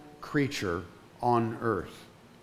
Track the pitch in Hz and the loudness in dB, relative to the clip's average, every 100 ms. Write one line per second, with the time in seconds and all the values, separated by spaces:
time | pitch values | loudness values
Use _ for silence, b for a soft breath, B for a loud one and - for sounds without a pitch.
0 | - - - 151 135 - 98 85 87 - | -16 -16 -2 0 2 0 -2 -2 -4 -16
1 | - - 123 117 113 117 117 95 67 - | -18 -2 4 4 4 0 0 0 -4 -12
2 | - - - - | -20 -20 -20 -20